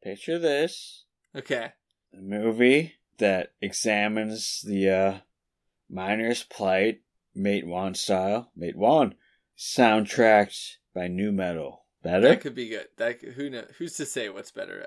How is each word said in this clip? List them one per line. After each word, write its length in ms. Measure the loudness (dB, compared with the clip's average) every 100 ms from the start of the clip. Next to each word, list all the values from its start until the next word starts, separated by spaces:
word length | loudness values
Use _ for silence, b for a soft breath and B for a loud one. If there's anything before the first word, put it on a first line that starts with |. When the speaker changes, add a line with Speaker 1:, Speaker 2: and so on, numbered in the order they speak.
Speaker 1:
picture 360 | -14 -10 -6 -2
this. 640 | 0 2 0 -4 -16 -20 _ _ _ -16
Speaker 2:
Okay. 360 | -6 -6 -6 -12 _ _ _ -16
Speaker 1:
A 40 |
movie 760 | -8 -2 0 4 6 6 2 -8 _ 0
that 340 | 2 2 -2 _
examines 1000 | -8 -4 0 0 0 -2 -4 -6 -8 -8
the, 280 | -4 0 2
uh, 240 | 4 2 0 -10 _ _ _ _ _ _
miner's 540 | -8 -4 -2 -2 -4
plight, 580 | -6 -4 0 2 2 -2 _ _ _ -4
Matewan 600 | -2 -2 -2 -6 -6 -6
style. 540 | -2 0 0 -2 -4 -10
Matewan. 560 | -10 0 4 4 4 -2 _ _ _ -16
Soundtracked 1160 | -6 2 4 4 2 4 6 6 4 -2 -16 -18 _
by 140 | -8 -6
nu 240 | -4 -2
metal. 540 | -2 -2 -4 -8 -14 _ _
Better? 260 | -2 4 6
Speaker 2:
That 120 | 6
could 140 | 0
be 140 | -8 -8
good. 200 | -8 -10 -6
That 220 | -6 -6
c-, 100 | -12
who 200 | -10 -10
kno-, 160 | -10 -14 -14
who's 180 | -12 -10
to 100 | -8
say 220 | -6 -8
what's 220 | -10 -14
better 360 | -14 -12 -12